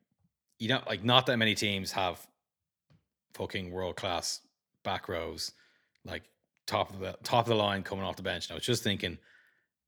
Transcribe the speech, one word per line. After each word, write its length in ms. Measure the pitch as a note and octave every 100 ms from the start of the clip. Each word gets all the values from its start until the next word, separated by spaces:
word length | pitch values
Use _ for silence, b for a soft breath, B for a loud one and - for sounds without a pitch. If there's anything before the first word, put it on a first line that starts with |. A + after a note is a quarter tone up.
| _ _ _ _ _ -
you 100 | A2+
don't, 180 | C3 -
like, 160 | G2+
not 240 | A2+ B2+ B2+
that 100 | A#2+
many 160 | A2 G#2
teams 360 | G#2+ G2 F#2+
have 340 | G2 F#2 E2 - _ _ _ _ _ _ _ _ _ _ -
fucking 360 | F#2+ G2+ F2+
world-class 680 | F#2 F2+ - G2 E2+ - - - _ _ _
back 240 | G#2 F2+ -
rows, 440 | E2+ E2 E2 - b b b b b
like, 200 | F2+ E2+ - _ _ _ -
top 240 | G#2+ F#2
of 80 | F#2+
the, 160 | F#2 -
top 220 | - A#2+ A#2
of 40 |
the 60 | A2
line 280 | G#2 G2
coming 200 | F#2 G2
off 120 | F2+ F2
the 80 |
bench." 240 | F#2 F2 -
And 60 |
I 20 | D#2+
was 100 | -
just 180 | A#2
thinking, 360 | G#2+ G2 F#2 E2+ b b b b b _